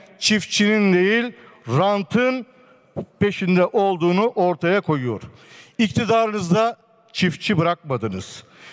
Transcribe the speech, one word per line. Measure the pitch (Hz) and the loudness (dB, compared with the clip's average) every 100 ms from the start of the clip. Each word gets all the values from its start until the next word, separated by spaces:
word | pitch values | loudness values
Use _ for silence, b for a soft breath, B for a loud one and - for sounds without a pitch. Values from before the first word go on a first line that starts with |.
| B B | B B
çiftçinin | - 214 - - 208 214 202 | -2 -2 -2 0 2 2 4
değil, | 180 190 233 240 - B B - | 4 2 0 -2 -8 B B -4
rantın | 127 196 202 180 233 254 254 - b b b b - - _ | 0 2 0 -2 0 0 -2 -8 b b b b -14 -14 _
peşinde | 202 - 185 185 | -2 0 0 2
olduğunu | 180 - 196 180 175 180 226 | 2 2 0 0 0 2 0
ortaya | 220 180 160 170 196 | 0 -2 0 0 0
koyuyor. | 175 147 123 101 - B B B B B | 0 -2 -2 -6 -10 B B B B B
İktidarınızda | 214 - 214 226 226 208 175 202 226 - _ _ _ | -2 -2 0 2 2 -2 0 0 0 -4 _ _ _
çiftçi | - 185 - - 175 | -2 -2 -2 -2 0
bırakmadınız. | 170 170 151 123 107 95 - - - B B | 0 -2 -4 -4 -4 -6 -10 -16 -20 B B